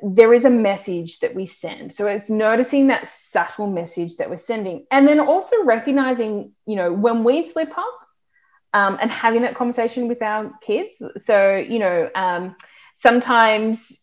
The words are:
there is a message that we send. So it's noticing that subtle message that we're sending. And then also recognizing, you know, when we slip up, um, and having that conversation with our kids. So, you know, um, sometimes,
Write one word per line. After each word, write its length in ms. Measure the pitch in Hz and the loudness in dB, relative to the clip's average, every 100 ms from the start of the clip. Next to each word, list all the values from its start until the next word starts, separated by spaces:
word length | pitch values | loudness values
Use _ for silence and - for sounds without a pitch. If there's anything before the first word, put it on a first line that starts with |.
there 320 | 208 185 226 | 0 4 6
is 100 | 240 | 6
a 60 | 254 | 6
message 720 | 240 208 190 202 175 165 - | 4 0 -2 -6 -8 -8 -8
that 120 | 165 | -8
we 140 | 170 190 | -6 -12
send. 460 | - 165 - 180 | -12 -14 -14 -14
So 160 | - 208 | -6 -4
it's 200 | 208 208 | -4 -4
noticing 600 | 214 214 226 254 285 269 | -2 0 0 0 2 2
that 180 | 240 - | 0 -4
subtle 640 | - - 214 - - 208 | -20 -6 -4 -4 -6 -6
message 460 | 185 170 - 170 170 | -6 -8 -8 -8 -8
that 120 | 151 | -10
we're 80 | 175 | -8
sending. 480 | - 226 190 170 - | -8 -8 -8 -10 0
And 160 | 277 285 | 4 6
then 140 | 302 | 6
also 420 | 294 349 - 466 | 4 0 0 0
recognizing, 920 | 320 226 269 277 262 247 220 208 - _ - | 2 0 0 0 0 -2 -4 -6 -10 _ -8
you 80 | |
know, 180 | 208 175 | -4 -2
when 300 | 180 233 233 | 0 0 2
we 220 | 226 285 | 2 0
slip 340 | 330 320 311 349 | -2 -6 -6 -6
up, 220 | 427 494 _ _ _ _ _ _ _ | -10 -12 _ _ _ _ _ _ _
um, 240 | 208 196 190 | 0 0 0
and 80 | 220 | -4
having 300 | - 233 233 | -2 0 0
that 120 | 240 | -2
conversation 540 | 247 240 240 233 247 240 | -4 -4 -2 -4 -4 -6
with 140 | 240 | -4
our 300 | 220 214 214 - | -4 -6 -8 -12
kids. 400 | - 214 415 - - 185 | -6 -4 -6 -12 -18 -10
So, 360 | - 202 196 | 0 2 4
you 240 | 196 - 233 | 2 -2 -2
know, 320 | 196 175 160 - | 0 0 -2 -2
um, 400 | 185 175 185 - - _ _ _ | -2 -4 -8 -14 -20 _ _ _
sometimes, 1000 | 247 247 247 240 226 214 220 220 - - | 4 4 2 4 4 2 -2 -6 -10 -20